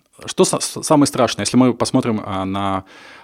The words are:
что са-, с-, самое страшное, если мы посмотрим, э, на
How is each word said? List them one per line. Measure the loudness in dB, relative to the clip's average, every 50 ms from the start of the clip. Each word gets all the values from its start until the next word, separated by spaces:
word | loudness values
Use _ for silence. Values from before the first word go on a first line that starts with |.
| -20 _ _ -16 -14
что | -4 0 2 2
са-, | 2 2 -2
с-, | -4 -6 -8 -4
самое | 0 2 4 4 4
страшное, | 2 2 0 0 0 0 -4 -4
если | 0 2
мы | 4 4 4 2
посмотрим, | 0 -2 -2 0 0 0 -2 -2 -4
э, | -4 -6 -6 -6 -4
на | -4 -4 -4 -2 -2 -2 -4 -6 -8 -16 -20 -20 -20 -20 -20